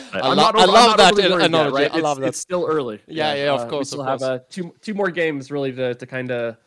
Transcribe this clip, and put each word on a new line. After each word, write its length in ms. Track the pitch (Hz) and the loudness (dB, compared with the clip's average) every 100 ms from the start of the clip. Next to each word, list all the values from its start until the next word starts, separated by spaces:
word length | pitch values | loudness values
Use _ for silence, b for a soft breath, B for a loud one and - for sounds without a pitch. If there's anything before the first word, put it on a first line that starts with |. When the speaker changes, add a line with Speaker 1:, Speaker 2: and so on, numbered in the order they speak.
| 262 | -10
Speaker 1:
But 120 | 135 | -4
Speaker 2:
I 60 | 131 | 0
Speaker 1:
I'm 80 | 139 | 4
Speaker 2:
lo-, 60 | |
Speaker 1:
not 120 | 160 220 | 4 4
Speaker 2:
I 80 | |
Speaker 1:
over-, 40 | 185 | 6
I'm 60 | |
Speaker 2:
love 140 | 208 240 | 8 6
Speaker 1:
not 100 | 214 | 6
Speaker 2:
that 140 | 190 | 4
Speaker 1:
overly 120 | 202 190 | 4 2
Speaker 2:
an-, 60 | |
Speaker 1:
worried 100 | 185 | 2
yet, 60 | 175 | 2
Speaker 2:
analogy. 260 | 165 147 135 | 2 0 0
Speaker 1:
right? 160 | 147 | 0
Speaker 2:
I 60 | 160 | 0
love 180 | 156 139 | -2 -2
Speaker 1:
It's, 40 | |
Speaker 2:
that. 60 | 131 | -4
Speaker 1:
it's 120 | - | -6
still 260 | - 180 160 | -6 -4 -2
early. 340 | 156 123 104 - | -4 -4 -10 -12
Speaker 2:
Yeah, 260 | 160 151 | -6 -4
Speaker 1:
Yeah, 100 | 143 143 | -2 -2
Speaker 2:
yeah, 80 | |
of 80 | 139 | -2
Speaker 1:
uh, 20 | 117 | -4
we 40 | |
Speaker 2:
course, 180 | 147 139 | -6 -6
Speaker 1:
still 140 | 135 | -6
Speaker 2:
of 60 | 131 | -6
Speaker 1:
have, 120 | 135 | -4
Speaker 2:
course. 100 | 131 | -4
Speaker 1:
uh, 100 | 127 - | -6 -8
two, 240 | - 170 - | -14 -14 -12
two 120 | - | -10
more 160 | 202 196 | -4 -4
games 420 | 170 160 143 131 | -2 -4 -4 -8
really 200 | 143 135 | -6 -6
to, 220 | 127 127 120 | -4 -4 -6
to 100 | - | -10
kinda 520 | 131 127 123 117 113 | -10 -6 -4 -6 -8